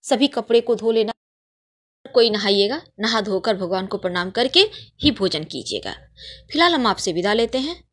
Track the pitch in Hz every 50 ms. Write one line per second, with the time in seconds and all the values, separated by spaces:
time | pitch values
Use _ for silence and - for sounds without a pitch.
0 | _ - 262 214 269 277 - 240 220 - 233 233 233 240 233 208 208 226 226 226
1 | 220 208 226 _ _ _ _ _ _ _ _ _ _ _ _ _ _ _ _ _
2 | _ - - 254 233 233 208 208 196 202 202 196 196 202 262 320 - - _ -
3 | 208 226 226 226 202 208 196 190 185 226 208 180 190 170 190 185 190 190 - 196
4 | - 185 180 180 175 190 190 226 247 262 - 349 392 427 - - - - _ _
5 | - 294 233 - 196 180 165 151 156 156 - 135 - - - 98 - 98 - -
6 | - - _ - - - - - - _ - 302 339 349 339 294 247 220 190 -
7 | - 196 165 170 180 202 208 226 233 226 - 262 262 302 349 359 _ _